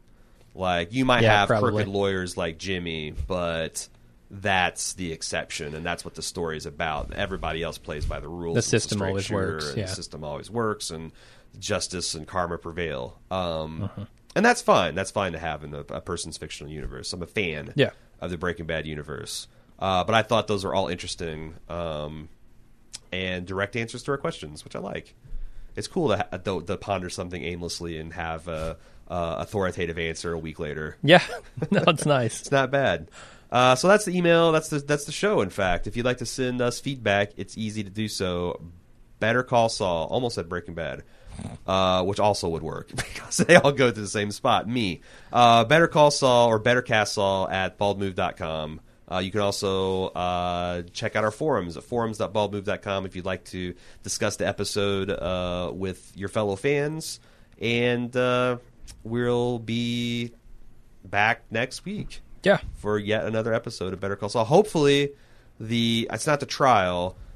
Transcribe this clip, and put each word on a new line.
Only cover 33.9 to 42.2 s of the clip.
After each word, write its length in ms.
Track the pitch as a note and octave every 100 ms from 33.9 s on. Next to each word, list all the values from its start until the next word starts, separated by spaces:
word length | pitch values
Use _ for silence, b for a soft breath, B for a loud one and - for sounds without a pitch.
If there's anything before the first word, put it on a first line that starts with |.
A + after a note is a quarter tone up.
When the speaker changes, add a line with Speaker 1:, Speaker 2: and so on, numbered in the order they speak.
| G#3
Speaker 1:
the 120 | G#3 F3+
email. 360 | E3+ E3 E3
That's 160 | D#3 D#3+
the, 100 | D3+
that's 260 | C#3 D3
the 80 | C#3+
show, 280 | D3 G3+ F#3+
in 100 | F#2+
fact. 360 | - F#2+ F2 A2
If 80 | A#2
you'd 100 | A#2+
like 120 | B2
to 80 | A#2
send 340 | - B2+ B2
us 160 | B2 A#2+
feedback, 520 | C#3+ C3+ G#2+ G2+ G#2 -
it's 220 | F#2+ -
easy 240 | A2 G#2+
to 60 | F#2+
do 160 | G#2 G#2+
so. 520 | - F#2 F2 F2 - E2 - - - - -
Better 240 | G#2+ B2
Call 260 | B2 B2 A2+
Saul. 380 | - G2 E2 D#2+
Almost 300 | G2 B2 G2+
said 120 | E2
Breaking 260 | F2+ -
Bad, 280 | E2+ D2+ C2+ - B B B B B -
uh, 380 | F#2+ F#2+ F#2
which 160 | F#2 G2